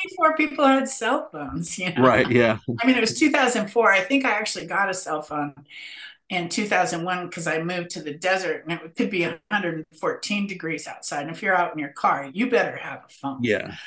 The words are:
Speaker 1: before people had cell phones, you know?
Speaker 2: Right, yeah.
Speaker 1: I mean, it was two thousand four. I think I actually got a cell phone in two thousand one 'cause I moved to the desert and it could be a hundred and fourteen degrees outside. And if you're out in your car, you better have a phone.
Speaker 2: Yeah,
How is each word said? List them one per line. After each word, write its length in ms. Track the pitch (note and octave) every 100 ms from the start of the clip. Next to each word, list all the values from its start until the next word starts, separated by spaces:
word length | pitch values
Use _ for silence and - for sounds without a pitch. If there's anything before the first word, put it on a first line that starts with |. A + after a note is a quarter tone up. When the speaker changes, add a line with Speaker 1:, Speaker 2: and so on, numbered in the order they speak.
Speaker 1:
before 320 | F4+ - D#4 D#4
people 300 | D4 D4+ C4+
had 220 | C4+ A#3
cell 400 | - A3+ D4+ -
phones, 460 | D3+ C3+ D3+ - -
you 140 | F3+
know? 80 | B2
Speaker 2:
Right, 280 | B2+ A#2 B2+
yeah. 280 | B2 A2+ A2 - -
Speaker 1:
I 40 | B3+
mean, 100 | A#3+
it 40 |
was 180 | A3+ -
two 120 | D4+
thousand 380 | D4 B3 A#3 G3+
four. 220 | A#3 G#3
I 100 | F#3+
think 220 | F#3 C#4 C4
I 60 |
actually 340 | G#3 A3 F3+ E3
got 240 | F3+ F#3+
a 40 |
cell 280 | F#3 - D#3
phone 320 | - D3 D3 - - - - - - - -
in 180 | F3+ E3+
two 180 | - G#3
thousand 380 | F#3 F3 F3
one 260 | F3 F3+ F3
'cause 160 | F3 D#3+
I 160 | D#3+
moved 280 | E3+ F3+ F3
to 120 | E3+
the 120 | D3+
desert 500 | D3+ F3+ F#3 F3 - D#3
and 140 | E3
it 160 | E3 -
could 140 | A#3
be 140 | F3+
a 160 | E3 - -
hundred 260 | G3+ F3 D#3+
and 240 | - -
fourteen 460 | E3+ - - G#3 G3+
degrees 400 | F3+ E3 D3+ -
outside. 340 | - - F3+
And 80 | E3
if 120 | E3+
you're 140 | G3 F#3
out 160 | -
in 60 | D#3
your 120 | C#3+
car, 400 | - G3 C#3+ C#3
you 180 | F3+ B3+
better 260 | G#3+ C3+ -
have 280 | - C3 -
a 20 |
phone. 320 | - C#3 C3
Speaker 2:
Yeah, 300 | A#2+ G2+ G2 -